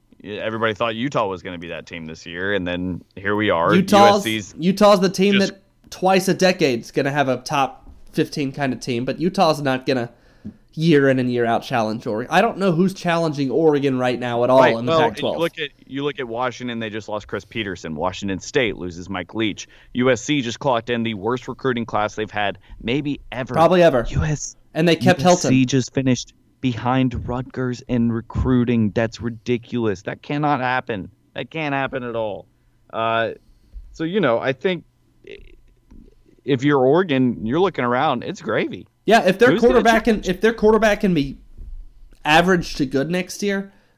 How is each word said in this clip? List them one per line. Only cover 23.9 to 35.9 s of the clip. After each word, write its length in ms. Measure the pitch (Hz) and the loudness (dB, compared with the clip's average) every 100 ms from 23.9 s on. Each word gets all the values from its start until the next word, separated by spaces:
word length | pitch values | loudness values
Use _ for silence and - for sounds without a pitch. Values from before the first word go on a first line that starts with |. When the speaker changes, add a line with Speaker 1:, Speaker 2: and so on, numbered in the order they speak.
| 131 110 | 4 0
Speaker 1:
U 140 | 139 | -2
S, 340 | 156 147 - - _ | -2 -2 -6 -16 _
Speaker 2:
And 160 | 156 170 | -2 2
they 80 | 160 | 4
kept 240 | 185 180 | 4 4
Speaker 1:
U 80 | 175 | 4
S 120 | 175 | 4
C 220 | 139 131 | 4 2
Speaker 2:
Helton. 20 | 127 | 4
Speaker 1:
just 260 | 135 120 | 0 -2
finished 400 | - 131 123 - _ _ _ | -2 0 0 -4 _ _ _
behind 680 | 131 113 120 131 131 113 107 | -6 -4 -2 0 0 -2 -6
Rutgers 540 | 123 127 - 127 123 - | -8 -8 -6 -6 -6 -4
in 220 | 120 117 | 0 0
recruiting. 840 | 117 113 110 123 127 120 117 107 | -2 -6 -4 0 2 2 2 0
That's 280 | 117 113 - | 0 -2 -2
ridiculous. 800 | 117 113 - 120 117 120 113 95 | -10 -8 -4 -4 -4 -4 -2 -4
That 200 | - - | -6 -12
cannot 380 | - 147 151 143 | -8 -4 0 0
happen. 500 | 127 127 - 107 85 _ _ | 0 -2 -2 -6 -8 _ _
That 160 | - - | -14 -12
can't 240 | 160 151 | -8 -4
happen 280 | 139 131 131 | -4 -4 -6
at 140 | 123 113 | -8 -6
all. 300 | 110 90 - _ _ _ _ | -6 -8 -14 _ _ _ _
Uh, 420 | 107 113 113 110 - _ _ _ - - | -4 -2 0 -2 -6 _ _ _ -20 -16
so, 140 | - | -8
you 160 | 165 202 | -4 0
know, 180 | 147 113 | 2 2
I 160 | 113 | 0
think 300 | 135 190 180 - _ _ _ - - - - _ _ _ | -2 -2 -4 -8 _ _ _ -20 -20 -20 -20 _ _ _